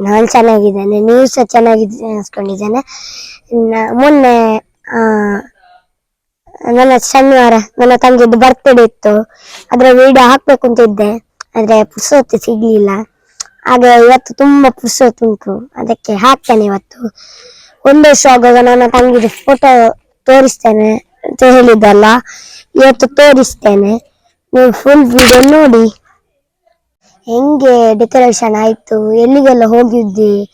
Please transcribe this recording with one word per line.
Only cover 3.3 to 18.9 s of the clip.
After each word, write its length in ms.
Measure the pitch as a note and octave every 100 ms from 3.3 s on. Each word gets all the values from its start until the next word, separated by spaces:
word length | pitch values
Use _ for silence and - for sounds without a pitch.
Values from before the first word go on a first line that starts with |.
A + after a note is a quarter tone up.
| - _
ನ-, 480 | A#3 A3+ A3+ A3 A#3
ಮೊನ್ನೆ, 560 | C#4+ D4 B3+ A#3+ A3+ A3 _ _ -
ಆ, 120 | A#3 A3 G#3+ G#3 G3+ - _ _ _ _ _ _ _ _ _ _ - -
ನನ್ನ 200 | A#3+ C4 B3+ -
ಶನಿವಾರ 420 | C4 C4+ C4 A#3+ A3 G#3+ -
ನನ್ನ 120 | B3 B3
ತಂಗಿದ್ದು 400 | B3+ B3+ A#3 A#3
ಬರ್ತ್ಡೇ 460 | B3+ C4 C#4 B3
ಇತ್ತು, 380 | A3+ _ G#3 G#3 A3 _ - - -
ಅದ್ರ 140 | B3 C4
ವಿಡಿಯೋ 360 | B3+ C4 C4 B3
ಹಾಕ್ಬೇಕು 400 | C4+ - C4 B3
ಅಂತ 120 | A#3
ಇದ್ದೆ, 380 | A3+ G3+ G#3 A3+ _ _ - A3+
ಆದ್ರೆ 280 | G#3+ A3
ಪುರ್ಸೊತ್ತು 540 | G#3 - - C#4+ - A#3
ಸಿಗ್ಲಿಲ್ಲ. 520 | - A3 A3+ G#3+ G3+ G3 A3 _ _ _ - _ -
ಹಾಗೆ 400 | B3 B3 A#3+ A#3
ಇವತ್ತು 280 | B3+ -
ತುಂಬಾ 360 | A#3 C#4 C#4+ C4+
ಪುರ್ಸೊತ್ತು 600 | - A#3 - B3 - A3+
ಉಂಟು, 420 | G#3 - G3 B3 -
ಅದಕ್ಕೆ 380 | A3+ A3+ -
ಹಾಕ್ತೇನೆ 520 | G3+ A#3+ C4+ - A3+ G#3
ಇವತ್ತು. 400 | G3 _ B3 A#3 _ - - - - _ _ C4+
ಒಂದು 240 | D4 D4+
ವರ್ಷ 160 | C#4 C#4
ಆಗುವಾಗ 260 | B3 A#3+ A#3+
ನನ್ನ 220 | B3 B3 A#3+